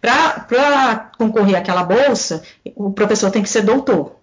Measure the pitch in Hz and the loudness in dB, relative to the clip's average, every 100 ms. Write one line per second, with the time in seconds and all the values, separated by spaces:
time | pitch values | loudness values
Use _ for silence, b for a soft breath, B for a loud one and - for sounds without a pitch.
0 | 233 262 320 - - 240 285 285 262 220 | 0 2 0 -2 -4 0 2 2 0 -2
1 | - - 220 220 196 185 180 180 170 214 | -6 -4 -2 2 2 2 0 -2 0 2
2 | 285 240 - 160 B B - - 202 196 | 2 0 -4 -8 B B -20 -8 -8 -2
3 | 208 214 196 214 196 233 202 254 262 190 | 0 0 0 0 -2 0 2 0 2 -2
4 | 139 - | -2 -12